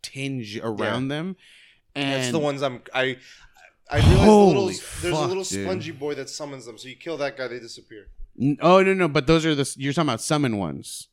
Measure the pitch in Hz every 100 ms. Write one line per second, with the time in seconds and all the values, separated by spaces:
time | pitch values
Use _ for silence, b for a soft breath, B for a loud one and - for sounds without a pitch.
0 | - 135 135 131 107 107 113 104 107 117
1 | 135 147 180 185 b b b b _ 143
2 | 139 135 127 151 147 139 139 123 - 131
3 | 131 127 b b b b b _ - 147
4 | - - 208 208 196 139 190 185 - -
5 | 175 160 151 190 185 196 196 185 160 143
6 | 147 139 131 - 147 135 117 107 131 120
7 | 170 151 139 131 123 120 117 - - 110
8 | - - - - 135 147 160 190 190 190
9 | 170 147 139 165 160 143 135 - 135 139
10 | 151 113 - 151 135 104 85 69 - -
11 | -